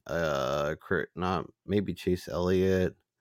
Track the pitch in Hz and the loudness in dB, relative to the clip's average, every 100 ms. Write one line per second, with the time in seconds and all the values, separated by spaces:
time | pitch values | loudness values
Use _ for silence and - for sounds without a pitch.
0 | - 82 80 69 64 73 73 80 - 87 | -6 -2 0 0 0 0 -2 -4 -2 -2
1 | - 82 92 87 - _ - 101 92 87 | -2 -4 -2 -2 -4 _ -2 -2 -2 -2
2 | 92 90 - 85 90 92 95 92 90 - | -2 -2 -2 -2 2 4 4 4 2 -2
3 | _ _ | _ _